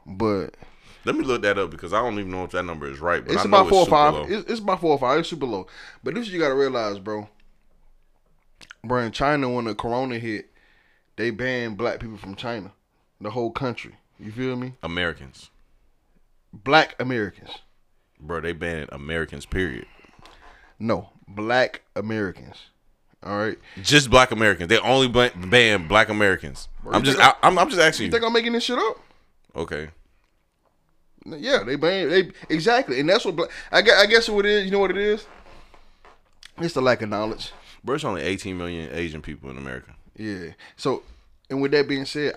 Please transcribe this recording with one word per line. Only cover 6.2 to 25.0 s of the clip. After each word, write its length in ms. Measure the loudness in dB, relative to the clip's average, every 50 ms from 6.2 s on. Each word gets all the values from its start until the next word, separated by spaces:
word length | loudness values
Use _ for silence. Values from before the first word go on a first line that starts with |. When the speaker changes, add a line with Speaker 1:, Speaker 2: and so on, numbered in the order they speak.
| -8 -8
Speaker 1:
you 100 | -4 -2
gotta 140 | -2 0 2
realize, 440 | 2 0 0 0 -2 -4 -4 -6 -8
bro. 300 | -8 -8 -8 -8 -10 -12 _ _ _ -20 _ _ _ _ _ _ _ _ _ _ _ _ _ _ _ _ _ _ _ _ _ _ -20 -20 -20 _ -8
Bro, 200 | -4 -2 -2 -2
in 100 | -2 -4
China, 360 | -2 0 0 0 0 0 -2
when 160 | -2 -4 -4
the 80 | -6 -6
corona 440 | -6 -6 -4 -2 -2 -2 -4 -6 -6
hit, 320 | -6 -6 -8 -8 -10 _ _ _ _ _ _ _ _ _ _ _ _ _ _
they 140 | -6 -4 -4
banned 460 | -4 -4 -4 -4 -4 -4 -4 -6 -6
black 240 | -4 -4 -4 -4 -6
people 160 | -8 -12 -14 -14
from 160 | -14 -14 -14
China. 380 | -12 -10 -8 -8 -10 -10 -14 -18 _ _ _ _ _ _ _ _ -14
The 100 | -12 -8
whole 200 | -6 -4 -4 -4
country. 440 | -4 -4 -6 -6 -6 -8 -12 -18 -18 _ _ _ _ -18
You 120 | -16 -14 -10
feel 240 | -6 -6 -4 -4
me? 180 | -6 -8 -10 -12 -12 -10
Speaker 2:
Americans. 680 | -8 -4 -2 -2 -2 -4 -6 -12 -20 -20 -20 -20 -20 _ _ _ _ _ _ _ _ _ _ _ _ _ _ _ _ _ _ _ _ -20
Speaker 1:
Black 420 | -10 0 4 6 6 6 4 0 -6
Americans. 500 | -6 -4 -2 -2 -4 -4 -6 -12 -20 -20 -20 -20 -20 _ _ _ _ _ _ _ _ _ _ _
Speaker 2:
Bro, 220 | -12 -8 -8 -6 -4
they 100 | -6 -6
banned 360 | -6 -6 -6 -6 -6 -8 -10 -12
Americans, 520 | -14 -10 -6 -4 -4 -4 -6 -8 -12 -12
period. 420 | -6 -4 -2 -2 -2 -4 -8 -12 -16 -20 -20 -20 -20 _ -20 -20 -20 -20 -20 -20 -20 -20 -20 _ _ _ -8
Speaker 1:
No, 300 | -4 -4 -4 -4 -6 -10 _ _ _ -18
black 540 | -12 -8 -4 0 2 2 2 0 -2 -8 _ _ -10
Americans. 600 | -8 -6 -6 -4 -4 -4 -6 -6 -10 -16 -20 -20 -20 -20 -20 _ _ _ _ _ _ _ _ _ _ -12
All 140 | -8 -6 -4
right? 200 | -4 -4 -6 -8 -12 -20 -18 -10 0
Speaker 2:
Just 280 | 4 4 4 6 8
black 200 | 8 6 6 6
Americans. 380 | 4 4 4 4 4 2 2 2
They 100 | 2 4
only 300 | 4 4 4 4